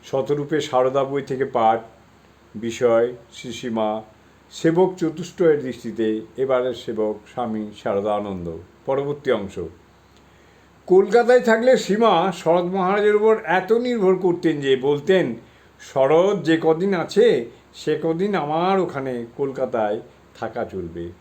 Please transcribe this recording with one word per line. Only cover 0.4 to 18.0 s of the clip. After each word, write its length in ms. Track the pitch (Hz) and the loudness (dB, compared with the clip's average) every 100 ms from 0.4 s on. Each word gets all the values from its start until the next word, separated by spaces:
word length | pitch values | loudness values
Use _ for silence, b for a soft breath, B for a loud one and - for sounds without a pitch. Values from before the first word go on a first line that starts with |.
| 143 156 | -2 -4
সারদা 440 | 139 127 131 135 | -2 0 0 0
বই 180 | 135 139 | -2 -4
থেকে 220 | 135 131 | -6 -4
পাঠ, 360 | 131 127 113 113 - - _ _ _ _ _ | -2 0 2 2 -4 -20 _ _ _ _ _
বিষয় 600 | 107 113 110 123 117 120 127 - | -10 -10 0 2 4 2 -2 -18
শ্রীশ্রীমা 720 | - 127 110 131 113 107 107 110 b b b _ | -18 -14 -10 -6 -4 -2 -4 -10 b b b _
সেবক 440 | - 165 165 185 185 | -2 0 2 0 0
চতুষ্টয়ের 680 | 160 156 180 - 175 147 | -6 -6 -12 0 2 2
দৃষ্টিতে, 580 | 131 120 117 104 110 110 110 - | 0 -8 -10 -2 -2 -2 -6 -6
এবারের 380 | 131 127 127 | -2 0 0
সেবক 400 | 117 - 110 107 104 - | -6 -8 -4 -4 -4 -10
স্বামী 380 | - 120 110 107 107 | -8 -6 -6 -8 -8
শারদানন্দ। 760 | - 101 104 104 104 92 85 82 92 _ - | -4 -2 -2 -4 -4 -8 -8 -12 -16 _ -6
পরবর্তী 440 | 135 143 147 131 | -4 -4 -6 -2
অংশ। 280 | 113 98 - 82 - _ _ _ b b b b b b b - | -2 -2 -10 -12 -12 _ _ _ b b b b b b b 2
কলকাতায় 540 | 185 202 220 233 247 | 4 6 2 6 4
থাকলে 360 | 226 226 247 254 | 4 2 4 4
সীমা 560 | - 202 226 175 185 | 2 2 4 4 2
শরৎ 320 | 180 - 170 | -2 0 2
মহারাজের 520 | 175 190 185 202 208 208 | 0 -2 0 2 2 4
উপর 200 | 214 220 | 4 2
এত 280 | 156 180 180 | 2 -2 2
নির্ভর 420 | 226 247 240 190 185 | 0 0 0 2 2
করতেন 440 | 185 175 165 156 | 2 0 0 0
যে 160 | 139 131 | 2 2
বলতেন, 580 | 135 147 147 190 147 113 b b b b | 2 -2 2 2 2 -4 b b b b
"শরৎ 600 | - 139 135 156 185 202 | -8 0 4 4 4 0
যে 160 | 151 160 | 0 2
কদিন 320 | 160 160 196 | 2 0 0
আছে 560 | 185 151 - 233 156 117 B B | -2 -2 4 4 4 -2 B B
সে 240 | - - 151 | -10 -4 -2